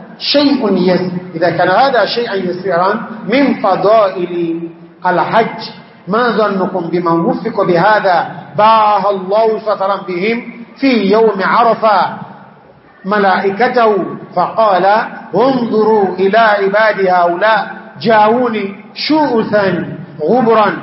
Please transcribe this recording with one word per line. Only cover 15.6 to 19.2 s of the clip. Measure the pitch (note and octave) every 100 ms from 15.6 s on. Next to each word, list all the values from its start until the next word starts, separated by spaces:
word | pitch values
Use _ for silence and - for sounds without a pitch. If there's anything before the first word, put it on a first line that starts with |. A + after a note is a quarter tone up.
| A3+ G#3+ G#3+ G#3+ F#3+ F3+
إلى | G3 A3
عبادي | A3 G3+ F#3+ G#3 A3 G3 F#3+
هؤلاء | F3+ F3 F3 G#3 G#3+ - - - -
جاءوني | G#3+ A3 G#3+ A#3+ A#3+ G#3+ G3 - -
شؤثا | - - D#4